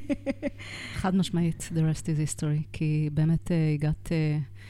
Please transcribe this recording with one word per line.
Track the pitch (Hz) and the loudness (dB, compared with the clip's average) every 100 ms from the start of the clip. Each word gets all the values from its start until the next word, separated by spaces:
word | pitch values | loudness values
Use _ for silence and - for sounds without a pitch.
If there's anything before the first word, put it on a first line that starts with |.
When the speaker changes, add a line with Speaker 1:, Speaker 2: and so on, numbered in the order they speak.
| - 277 | 0 -4
Speaker 1:
<laughs> | - 277 294 - - - - - | -4 -4 -6 -8 -10 -12 -8 -2
Speaker 2:
חד | 190 | 2
משמעית, | 190 170 170 170 - - | 2 2 2 2 0 -2
the | 165 | 2
rest | 156 151 | 2 2
is | - 151 151 - | 0 0 0 -2
history, | 151 151 151 | 0 0 -2
כי | - 156 151 151 | -2 0 2 2
באמת, | 147 156 165 - | 2 4 2 2
אה, | 170 156 | 2 2
הגעת, | 147 151 156 - | 2 0 -2 -2
אה, | 165 156 151 139 - | 0 2 0 -2 -8